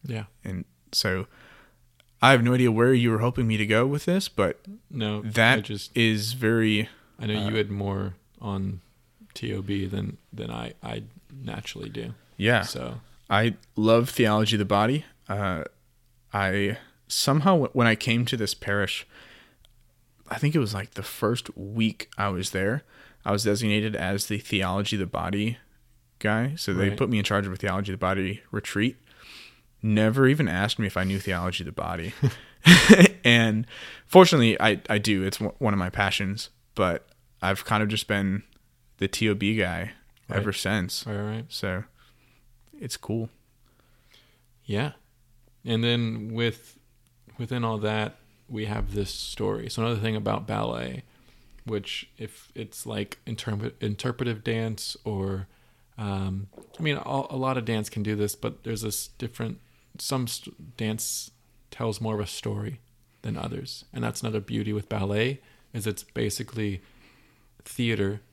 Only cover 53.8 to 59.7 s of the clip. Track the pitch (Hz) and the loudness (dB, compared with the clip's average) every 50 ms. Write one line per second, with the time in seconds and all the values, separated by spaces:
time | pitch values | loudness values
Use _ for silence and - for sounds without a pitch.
53.8 | - 107 104 - - 127 123 - 131 120 113 107 104 120 113 113 113 113 110 101 | -6 -6 -6 -4 -4 -6 -4 -2 -4 -4 -4 -4 -4 -4 -4 -2 -2 -4 -6 -8
54.8 | - - - - _ 110 107 98 95 98 98 95 98 - _ _ _ _ _ _ | -8 -12 -12 -10 _ -6 -4 -4 -2 -4 -4 -6 -8 -10 _ _ _ _ _ _
55.8 | _ _ _ - 110 101 98 98 95 95 92 98 98 98 _ - - - - - | _ _ _ -10 -6 -4 -4 -4 -4 -4 -4 -6 -8 -10 _ -20 -20 -20 -10 -4
56.8 | 160 151 143 143 - - 131 135 135 - 143 131 131 131 131 127 113 107 117 110 | -2 -2 -2 -2 -4 -4 -4 -4 -4 -4 -6 -4 -2 -2 -2 -2 -2 -2 -2 -2
57.8 | 107 - - 113 104 107 107 104 104 101 - - - 113 - - - 113 113 107 | -4 -4 -6 -6 -4 -2 -2 -2 -2 -2 -4 -6 -8 -8 -8 -8 -8 -8 -8 -6
58.8 | 113 107 101 - - - - - - 113 - - 120 113 123 - - _ | -6 -6 -6 -8 -10 -12 -12 -10 -10 -10 -8 -8 -8 -8 -8 -10 -16 _